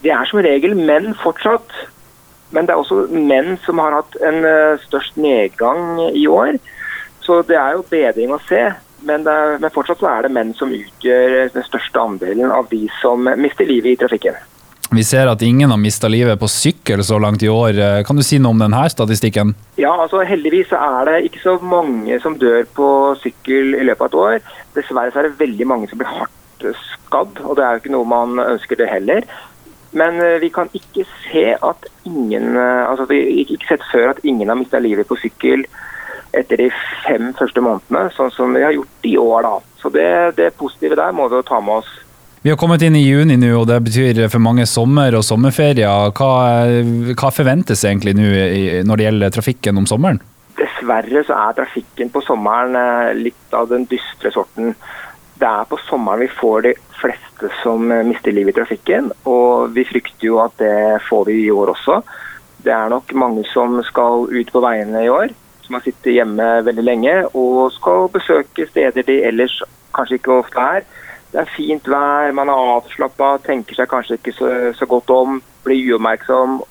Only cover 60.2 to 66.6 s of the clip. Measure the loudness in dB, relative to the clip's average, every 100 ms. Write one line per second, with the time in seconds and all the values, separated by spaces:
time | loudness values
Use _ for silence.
60.2 | -2 0 0 0 0 2 0 0 0 0
61.2 | 0 0 2 2 0 -2 -2 -2 -2 -18
62.2 | -18 -20 _ _ -2 -2 -2 -4 -4 -2
63.2 | -2 -2 -4 -2 0 -2 -2 0 2 2
64.2 | 0 -4 -2 0 0 -2 -4 -2 0 0
65.2 | -2 -8 _ _ -12 -8 -8 -6 0 0
66.2 | 0 0 0 2